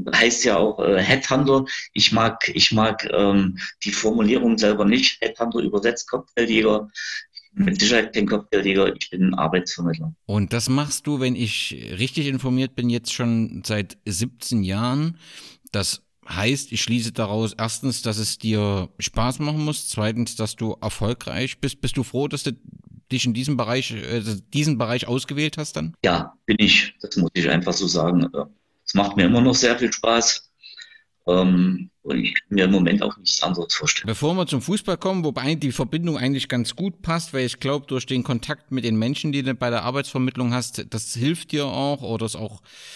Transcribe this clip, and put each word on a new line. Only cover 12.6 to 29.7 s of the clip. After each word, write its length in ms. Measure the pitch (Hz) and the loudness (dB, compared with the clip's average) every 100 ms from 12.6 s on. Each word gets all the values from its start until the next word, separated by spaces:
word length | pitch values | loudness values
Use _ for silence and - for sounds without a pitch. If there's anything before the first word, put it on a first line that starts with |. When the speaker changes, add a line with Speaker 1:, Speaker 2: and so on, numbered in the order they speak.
| 131 - | -2 -2
Speaker 2:
bin, 120 | 120 | 0
jetzt 240 | 117 - | 0 -2
schon 500 | - 117 113 110 - - | -2 0 0 0 -6 -4
seit 320 | 107 95 - | -4 -4 -8
siebzehn 580 | - 92 123 - - 117 | -6 -4 -4 -6 -4 -2
Jahren. 560 | 95 107 123 135 160 165 - - - - - | 0 0 0 0 -2 -6 -16 -20 -20 -20 -8
Das 300 | 104 92 - _ _ - | -4 -2 -4 _ _ -10
heißt, 420 | 85 110 135 - | -2 0 0 -4
ich 120 | 113 | -4
schließe 280 | - 120 113 | -2 -2 -2
daraus 440 | - 107 107 110 - | -4 -2 -2 -2 -4
erstens, 440 | 113 - 135 113 | -6 -4 -4 -4
dass 160 | 117 107 | -4 -2
es 200 | 104 - | -4 -4
dir 520 | 110 107 104 98 87 - | -2 0 0 -2 -4 -6
Spaß 400 | - - 120 131 | -6 -2 -2 -2
machen 240 | 151 151 | -2 -2
muss, 240 | 151 151 - | -2 -4 -6
zweitens, 480 | - 107 113 113 - | -2 -2 0 -4 -4
dass 180 | 110 | -6
du 220 | - 110 - | -4 -6 -4
erfolgreich 800 | 110 - 107 123 - 76 135 - | -6 -2 -2 -2 -6 -4 -6 -4
bist. 220 | 139 - | -6 -4
Bist 160 | 127 139 | -4 -2
du 80 | |
froh, 240 | 117 143 143 | -2 -2 -2
dass 160 | 143 | -4
du 80 | 143 - - - - - - | -6 -6 -14 -20 -20 -20 -6
dich 160 | 127 123 | -2 0
in 80 | |
diesem 220 | 113 135 127 | 0 -2 -2
Bereich, 340 | 110 131 - | 0 -2 -2
äh, 320 | 110 64 117 107 101 - | -8 -4 -4 -2 -6 -4
diesen 240 | 139 151 120 | -2 0 0
Bereich 300 | 117 123 - | 0 -2 0
ausgewählt 500 | 127 - 143 151 160 | -4 -2 -2 -2 -4
hast 160 | 147 | -8
dann? 200 | - 165 - | -6 -6 -2
Speaker 1:
Ja, 300 | - - - - - | 0 0 -2 -10 -2
bin 120 | - | 2
ich. 340 | 101 - - - | 6 4 2 -8
Das 140 | - - | -6 0
muss 160 | 85 | 0
ich 160 | - 82 | 2 2
einfach 220 | 80 90 | 2 2
so 160 | 87 92 | 0 0
sagen. 400 | 87 82 90 - 73 - _ _ _ - | 2 4 2 2 -2 -8 _ _ _ -2
Es 80 | |
macht 220 | 98 101 104 | 0 2 4
mir 100 | 87 | 6
immer 140 | 120 | 6
noch 160 | 127 113 | 6 6
sehr 200 | 120 | 4